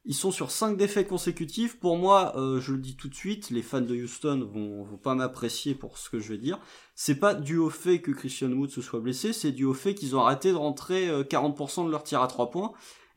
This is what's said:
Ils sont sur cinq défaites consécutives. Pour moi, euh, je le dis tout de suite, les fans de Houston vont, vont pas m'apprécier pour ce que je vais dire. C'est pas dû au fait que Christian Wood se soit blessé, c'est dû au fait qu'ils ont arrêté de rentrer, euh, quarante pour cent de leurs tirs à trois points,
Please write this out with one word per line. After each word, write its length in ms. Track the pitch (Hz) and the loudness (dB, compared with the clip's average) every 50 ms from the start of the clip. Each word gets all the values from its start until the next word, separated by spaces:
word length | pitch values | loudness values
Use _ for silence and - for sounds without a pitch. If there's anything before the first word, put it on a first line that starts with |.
| _ | _
Ils 100 | - 143 | -6 -4
sont 160 | - - 190 | 0 0 0
sur 180 | 185 - 143 127 | 0 0 -4 -4
cinq 280 | - - 220 220 208 | 0 0 0 2 4
défaites 320 | 185 202 196 202 208 190 - | 2 2 2 4 2 2 2
consécutives. 680 | 190 175 - 180 170 - 170 143 - 220 233 233 - | -2 -2 -2 -2 -2 -2 -6 -6 -2 -2 -2 -2 -2
Pour 200 | - - 175 170 | -2 0 2 2
moi, 360 | 170 180 190 196 190 180 - - | 4 6 8 8 8 8 4 0
euh, 240 | 135 131 135 131 127 | -2 0 0 0 -2
je 100 | 131 135 | -2 -2
le 80 | 135 131 | -4 -4
dis 160 | 131 135 131 | -4 -8 -10
tout 140 | - - 139 | -10 -12 -12
de 40 | - | -10
suite, 360 | - - 190 214 208 - - | -8 -6 -4 -4 -4 -6 -4
les 120 | 123 117 | -4 -4
fans 200 | 117 - 139 131 | -2 -2 -2 -2
de 120 | 120 117 123 | 0 0 0
Houston 540 | 120 123 120 - - - 147 143 131 117 101 | -2 -4 -6 -8 -4 -2 0 0 0 -2 -2
vont, 340 | 104 107 104 104 101 101 101 | -4 -6 -4 -4 -6 -10 -10
vont 140 | 104 104 | -12 -14
pas 160 | 98 - 135 131 | -6 -2 0 0
m'apprécier 600 | 131 127 127 127 - 120 117 - - - 143 135 | 0 0 -2 -2 -4 -4 -4 -4 -2 -2 -2 -2
pour 220 | 131 - 107 - | -2 -6 -12 -12
ce 120 | - - - | -14 -10 -6
que 100 | - 113 | -6 -6
je 100 | 104 110 | -4 -6
vais 80 | 107 | -8
dire. 200 | 101 117 147 190 - - - - - - _ _ | -4 -4 -4 -4 -4 -10 -18 -20 -20 -20 _ _
C'est 240 | - - 151 143 143 | -4 0 0 2 4
pas 140 | 202 208 202 | 4 4 4
dû 240 | 202 143 139 165 | 2 -2 0 2
au 120 | 165 160 156 | 2 2 2
fait 300 | 160 - - 180 180 170 | 0 0 2 4 4 4
que 100 | - 143 | 2 -2
Christian 420 | 135 - - 131 - - 135 127 127 | -4 -4 -6 -8 -4 -2 -2 0 0
Wood 160 | 135 139 135 | 0 -2 -2
se 120 | - 127 | -4 -8
soit 200 | 117 - - 117 | -8 -6 -6 -4
blessé, 320 | 113 127 127 - - 220 226 | -2 -2 -2 -2 -2 -2 -2
c'est 180 | - - 147 | 0 0 -2
dû 140 | 127 127 135 | 0 2 2
au 80 | 135 131 | 2 2
fait 200 | 131 - 196 202 | 2 0 -2 -2
qu'ils 220 | 202 156 131 131 | -2 -4 0 2
ont 60 | 131 | 4
arrêté 300 | 117 120 143 139 - 190 | 6 6 4 4 4 4
de 40 | 185 | 4
rentrer, 540 | 156 147 147 135 - - - 185 190 185 170 | 4 2 -2 -2 -4 -4 -2 0 0 2 2
euh, 160 | 156 139 135 | 0 0 0
quarante 320 | 139 160 135 139 147 143 | 0 0 2 2 2 0
pour 120 | 147 143 135 | -2 -6 -4
cent 140 | - 185 170 | -2 -2 0
de 80 | 165 | 0
leurs 120 | 156 147 - | 0 -2 -2
tirs 180 | - 151 123 | -2 2 2
à 60 | 127 | 2
trois 220 | 127 - - 123 120 | 2 2 -2 -2 0
points, 220 | - 175 202 226 - - - - - - - _ _ | 0 -4 -4 -4 -6 -12 -20 -20 -20 -20 -20 _ _